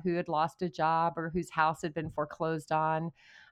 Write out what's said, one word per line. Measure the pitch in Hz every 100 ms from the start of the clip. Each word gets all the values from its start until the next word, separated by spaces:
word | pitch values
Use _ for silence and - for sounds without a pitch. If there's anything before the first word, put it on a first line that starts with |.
who | 180 170
had | 170
lost | 156 160 -
a | 180
job | - 156 165 170 165
or | 165
whose | 175 160
house | 165 156 160
had | 170
been | 160 156
foreclosed | - 151 - 160 160 -
on. | 156 156 160 165 - - - -